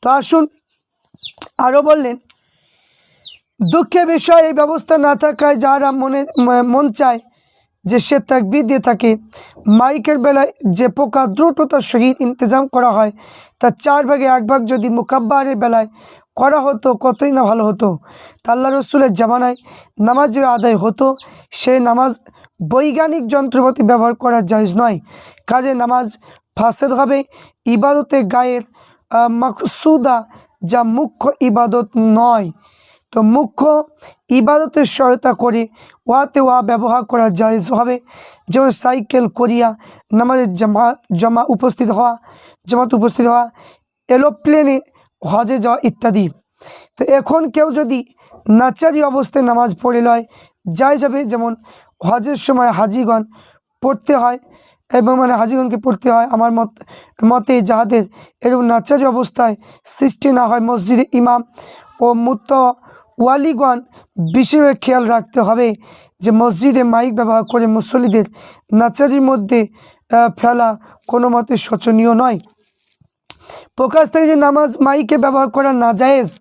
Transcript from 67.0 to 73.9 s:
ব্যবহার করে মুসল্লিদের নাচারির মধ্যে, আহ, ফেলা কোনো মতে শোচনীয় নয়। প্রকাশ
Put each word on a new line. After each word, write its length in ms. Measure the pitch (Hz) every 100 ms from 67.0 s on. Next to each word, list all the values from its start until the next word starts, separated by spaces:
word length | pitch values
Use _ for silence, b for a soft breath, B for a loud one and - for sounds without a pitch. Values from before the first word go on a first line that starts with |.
| 247
ব্যবহার 300 | 220 226 226 220
করে 140 | 247 226
মুসল্লিদের 600 | 220 208 254 247 208 208 B B B B 214
নাচারির 420 | 233 233 285 277 262
মধ্যে, 300 | 262 196 240 214 b b b _ 233
আহ, 120 | 233 -
ফেলা 300 | 233 240 233 214 b b -
কোনো 160 | 240 247
মতে 260 | 240 233 240
শোচনীয় 560 | - 214 - 220 226
নয়। 240 | 226 254 208 - _ _ _ _ _ _ _ _ B B B B -
প্রকাশ 260 | 254